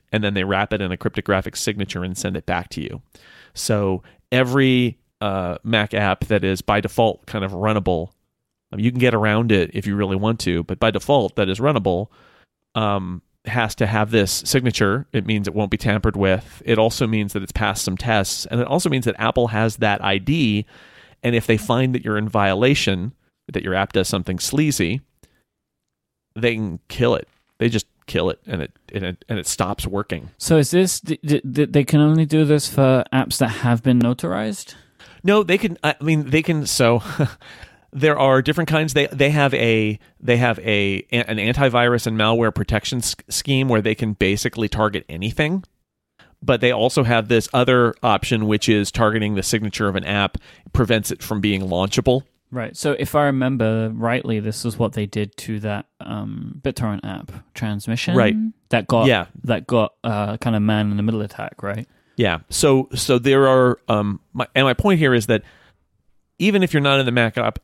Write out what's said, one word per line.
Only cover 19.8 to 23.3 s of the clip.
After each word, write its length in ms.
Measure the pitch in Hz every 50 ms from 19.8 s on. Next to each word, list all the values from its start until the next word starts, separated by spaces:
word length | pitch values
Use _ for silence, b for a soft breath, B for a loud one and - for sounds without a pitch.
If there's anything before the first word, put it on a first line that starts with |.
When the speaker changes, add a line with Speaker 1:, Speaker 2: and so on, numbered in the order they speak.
| 110 104 101 101 95
Speaker 1:
I 140 | 98 98 98
D, 480 | 92 135 151 170 139 110 104 104 104 B B B B B B B B B B B
and 120 | - 120 120
if 120 | 113 -
they 100 | - 113
find 380 | 101 107 107 120 127 131 127 127
that 100 | 123 -
you're 140 | 113 107 104
in 100 | 107 107
violation, 840 | 98 107 101 98 95 98 120 135 143 - - - 95 90 92 120 - _ _ _